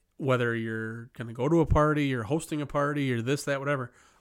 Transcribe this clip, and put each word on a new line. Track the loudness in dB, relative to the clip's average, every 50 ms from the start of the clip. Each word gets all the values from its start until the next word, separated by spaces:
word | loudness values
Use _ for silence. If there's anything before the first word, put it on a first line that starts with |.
| _ _ _
whether | -4 0 0 2 2 2 0 0
you're | -2 -4 -4 -4 -6 -6 -8 -8 -10 -14 -14 -12
gonna | -12 -10 -8
go | -4 -2 0 4
to | 4 4
a | 4
party, | 6 6 6 6 4 4 2 2
you're | 2 0 -2 -2
hosting | -2 -2 -2 -2 -4 -6 -6
a | -6
party, | -4 -2 -2 -2 0 0 0 0 0
or | 0 0
this, | 0 0 -2 -2 -2
that, | -4 -4 -2
whatever, | -2 -2 -2 -2 -4 -8 _ _ _ _ _ _